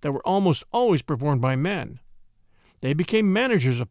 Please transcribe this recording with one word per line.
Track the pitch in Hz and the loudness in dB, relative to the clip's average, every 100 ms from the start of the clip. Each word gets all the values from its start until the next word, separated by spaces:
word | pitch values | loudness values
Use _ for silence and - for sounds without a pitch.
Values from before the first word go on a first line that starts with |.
that | 147 | -6
were | 139 - | -4 -2
almost | 196 190 143 - | 2 2 0 -2
always | 240 247 160 | 0 2 2
performed | - 135 143 135 | 0 -4 0 0
by | 127 131 | 0 0
men. | 165 196 127 - - - - _ _ _ _ _ | -2 -4 -8 -14 -20 -20 -20 _ _ _ _ _
They | 131 | -4
became | 147 175 220 208 | -2 0 2 2
managers | 196 262 214 131 123 | 2 2 2 2 -2
of | 123 | -4